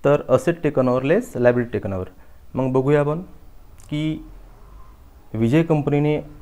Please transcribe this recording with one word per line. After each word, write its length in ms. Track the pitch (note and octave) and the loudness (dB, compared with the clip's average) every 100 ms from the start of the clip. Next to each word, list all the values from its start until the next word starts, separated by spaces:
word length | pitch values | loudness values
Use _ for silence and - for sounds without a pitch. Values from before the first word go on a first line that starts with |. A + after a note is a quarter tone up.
तर 180 | C#3+ C#3+ - | 4 2 4
asset 360 | B2 - E3 | 2 2 -2
taken 240 | D3 C#3+ B2+ | -2 0 0
over 180 | B2+ C3+ | 0 2
less 360 | F#3+ B3 - | 0 0 0
liability 340 | B2 B2 A#2 - | 2 2 -2 -4
taken 160 | G2+ | -4
over. 160 | F#2+ F#2 - - - - | -6 -8 -12 -20 -20 -10
मग 180 | B2 C3 | -4 0
बघूया 280 | C3 C3+ D3 | 0 2 2
आपण 220 | C#3+ D#3 F#3 - - - - - - | 2 -4 -8 -18 -20 -20 -20 -20 -10
की 360 | D3 D#3 D#3 - - - - - - - - - - - | -6 -4 -6 -10 -20 -20 -20 -20 -20 -20 -20 -20 -20 -12
विजय 280 | A2 A2+ D3+ | -2 2 2
कंपनीने 580 | E3 D#3 C#3+ D3 D3 D3+ D3 - | 2 0 0 0 0 -2 -6 -18